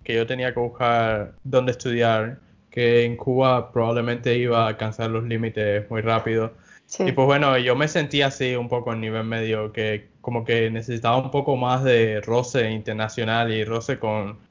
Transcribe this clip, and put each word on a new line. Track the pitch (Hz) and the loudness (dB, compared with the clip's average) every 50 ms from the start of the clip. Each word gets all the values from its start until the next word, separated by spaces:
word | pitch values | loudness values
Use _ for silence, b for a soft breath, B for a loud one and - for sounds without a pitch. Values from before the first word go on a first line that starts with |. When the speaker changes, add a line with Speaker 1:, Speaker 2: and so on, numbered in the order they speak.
| - | -8
Speaker 1:
que | - 113 | -2 0
yo | 113 113 | 0 0
tenía | 117 127 127 127 127 123 | 0 -2 -4 -4 -4 -2
que | 123 | -2
buscar | 120 120 120 - 127 120 117 117 113 110 110 104 101 - - - - | -4 -4 -2 0 2 2 4 4 2 2 0 -2 -4 -8 -12 -14 -8
dónde | 131 131 127 127 127 | 0 2 2 2 2
estudiar, | 117 - - 127 117 117 117 113 113 110 110 117 139 - b b b b _ _ | -4 -2 -2 -2 0 2 4 4 4 2 0 -4 -8 -12 b b b b _ _
que | - 123 120 117 120 120 120 | -4 0 2 4 6 4 4
en | 120 117 | 2 -2
Cuba | - - 135 127 131 131 127 127 120 120 - | -4 -4 0 2 4 4 4 4 2 0 -2
probablemente | - 120 113 117 117 120 117 120 120 120 120 127 117 | 0 0 0 2 0 0 0 -2 -4 -2 0 0 0
iba | 123 123 120 117 117 113 | 2 2 2 2 2 2
a | 110 | 2
alcanzar | 107 - 110 110 107 - 113 113 | 0 -2 -4 -6 -4 -4 -4 -2
los | 113 113 117 | -2 -4 -4
límites | 117 117 113 117 113 - 107 107 104 101 104 104 - | -2 -4 -4 -4 -4 -2 -2 0 0 0 -2 -2 -4
muy | 113 110 | -6 -2
rápido. | 107 113 113 113 - 113 113 113 110 110 - b b b b b b | 0 2 0 0 0 0 0 0 -2 -2 -6 b b b b b b
Speaker 2:
Sí. | - - - 190 | -14 -4 -2 -2
Speaker 1:
Y | 160 | 0
pues | 123 135 131 | 2 4 4
bueno, | 139 139 143 147 139 131 | 4 4 4 4 4 4
yo | 127 123 127 123 | 2 2 2 2
me | 135 151 156 | 2 0 0
sentía | - 175 147 - - 143 139 | 0 -2 -2 0 0 0 0
así | 135 135 - 135 127 127 | 0 0 -2 -2 -2 -2
un | 123 120 117 | -2 -4 -4
poco | 127 123 113 120 113 | -4 -4 -4 -4 -6
en | 113 | -4
nivel | 110 110 110 110 110 | -4 -4 -4 -4 -4
medio, | 113 113 113 113 110 110 107 107 104 107 | -4 -4 -4 -2 -2 -2 -2 -4 -6 -6
que | 117 107 107 107 104 - _ _ _ | -4 -4 -4 -4 -6 -8 _ _ _
como | - - 120 117 113 | -10 -6 -6 -4 -2
que | 120 117 117 113 113 | 0 0 2 2 0
necesitaba | 110 113 113 127 120 113 120 117 120 | -2 -4 -6 -6 -8 -2 0 2 2
un | 131 131 135 | 2 0 0
poco | - 143 139 147 135 | -4 -2 0 0 0
más | 127 127 123 127 131 135 | 0 0 0 0 2 4
de | 131 120 117 113 110 107 104 | 4 4 6 4 4 2 -2
roce | - 113 117 123 123 123 - 131 113 110 | -2 0 0 0 0 0 0 0 0 0
internacional | 110 107 101 117 107 107 110 110 - 123 117 113 113 117 117 113 | -2 -4 -4 -6 -4 -4 -4 -4 -4 -4 -2 0 0 0 0 0
y | 110 110 107 | 0 -2 -2
roce | 110 113 113 - - 131 - | -2 -4 -4 -4 -4 -6 -4
con, | 113 110 107 107 98 101 110 110 - - | -2 -2 -2 -2 -4 -6 -10 -14 -18 -12